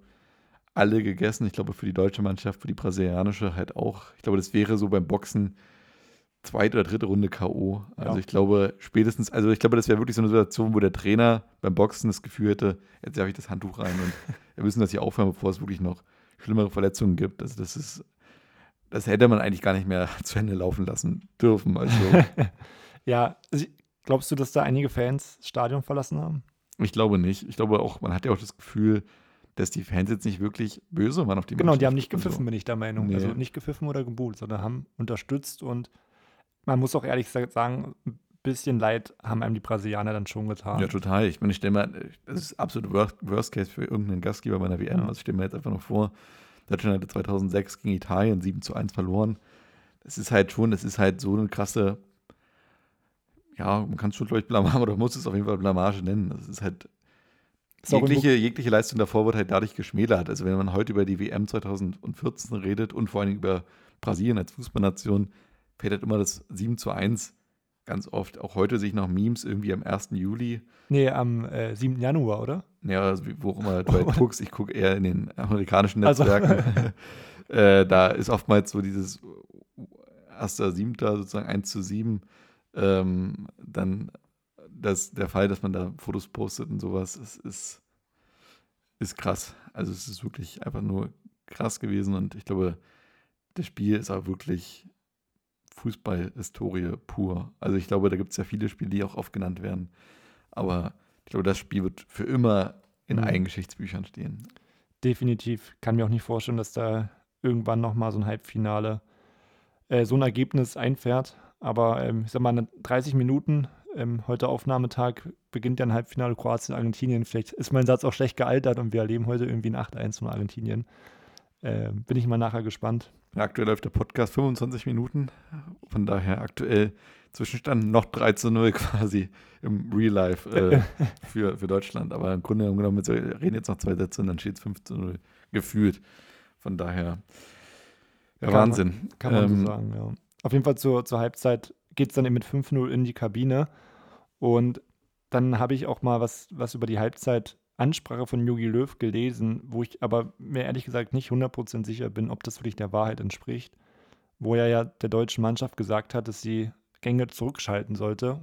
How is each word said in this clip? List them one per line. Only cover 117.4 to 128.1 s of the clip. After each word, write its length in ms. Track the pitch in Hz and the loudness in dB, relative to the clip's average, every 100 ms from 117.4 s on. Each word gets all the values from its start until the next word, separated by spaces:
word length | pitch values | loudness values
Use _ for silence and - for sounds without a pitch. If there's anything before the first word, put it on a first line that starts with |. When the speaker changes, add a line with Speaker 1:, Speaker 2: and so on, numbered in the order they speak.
| 110 | -6
Speaker 2:
ist 220 | - - | -8 0
mein 120 | 135 127 | 2 4
Satz 200 | 127 135 | 4 2
auch 80 | |
schlecht 240 | - 131 - | 0 -2 0
gealtert 420 | 123 131 131 120 | 0 2 2 0
und 140 | 117 | 0
wir 80 | 113 | 0
erleben 240 | 107 117 117 | 0 -2 -2
heute 200 | 123 123 | -2 -2
irgendwie 260 | 117 113 | -2 -2
ein 40 | 123 | -4
acht 220 | 120 120 | -6 -6
eins 220 | 113 - | -6 -6
von 100 | 117 | -6
Argentinien. 560 | 117 101 - 110 110 117 - - - - - _ _ | -4 -6 -6 -4 -4 -6 -14 -20 -20 -20 -20 _ _
Äh, 280 | 120 107 107 | -6 -4 -4
bin 240 | 104 117 127 | -6 -4 -2
ich 120 | 120 | 0
mal 100 | 113 | 0
nachher 260 | 113 117 | 0 -2
gespannt. 480 | 110 - 113 117 - _ _ 98 | -6 -6 -4 -4 -6 _ _ -4
Speaker 1:
Aktuell 320 | 104 - 107 | -2 0 0
läuft 160 | 107 | 0
der 60 | - | 0
Podcast 440 | - 208 - 113 | -2 -2 0 0
fünfundzwanzig 520 | - 135 123 123 123 131 | 2 0 0 -4 -4 -4
Minuten. 420 | 117 123 147 135 - _ 156 151 180 - | -4 -2 -4 -6 -8 _ -18 -16 -20 -8
Von 160 | 110 101 | -2 0
daher 340 | 98 92 95 | 0 0 -2
aktuell 540 | 113 - 127 107 104 - - - _ | -4 -6 2 4 2 -2 -18 -20 _
Zwischenstand 580 | - 117 120 - 123 107 | -10 -8 -6 0 0 4
noch 140 | 113 | 4
drei 260 | 107 | 4